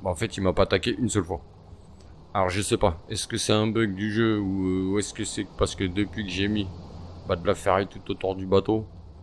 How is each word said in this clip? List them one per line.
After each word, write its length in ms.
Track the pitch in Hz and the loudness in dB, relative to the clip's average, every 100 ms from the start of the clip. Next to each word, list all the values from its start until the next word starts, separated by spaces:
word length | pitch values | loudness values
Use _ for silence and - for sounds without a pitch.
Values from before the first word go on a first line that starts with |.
bah, 80 | 92 | -4
en 40 | 90 | -2
fait, 220 | 113 - | -4 0
il 40 | |
m'a 120 | 95 | 2
pas 100 | 87 | 4
attaqué 320 | 98 98 117 - | 2 2 0 0
une 140 | 117 | 0
seule 140 | 104 | 0
fois. 180 | 87 92 - - - - - - - - - 101 | -2 -6 -10 -20 -20 -20 -20 -20 -20 -20 -6 0
Alors, 140 | 92 | 0
je 120 | 90 | 0
sais 160 | 104 113 | 0 2
pas. 200 | 101 82 - | 2 0 -6
Est-ce 180 | 110 - | -8 -4
que 100 | 113 | -4
c'est 160 | - | 2
un 140 | 107 110 | 2 4
bug 260 | 110 113 | 2 0
du 180 | 95 107 | 0 -2
jeu 280 | 104 113 107 | 2 4 4
ou, 280 | 98 95 92 | 2 0 2
euh, 240 | 92 95 | 2 2
ou 80 | 101 | 0
est-ce 140 | 101 | -2
que 100 | - | -4
c'est 240 | 104 - 104 - | -6 -4 -6 0
parce 180 | 101 - | -2 0
que 80 | |
depuis 400 | 95 87 101 107 | -2 0 -2 -2
que 80 | 104 | -4
j'ai 160 | 90 101 | 0 0
mis, 200 | 107 95 - - - - - - | 0 -2 -8 -14 -14 -14 -12 -4
bah, 80 | 90 | -2
de 100 | 87 | 0
la 80 | |
ferraille 340 | 95 - 92 98 | 0 4 2 2
tout 240 | - - | -4 -8
autour 240 | 101 95 95 | -4 -2 -4
du 120 | 95 | 2
bateau, 380 | 98 95 110 90 - - - | 4 4 0 0 -10 -18 -16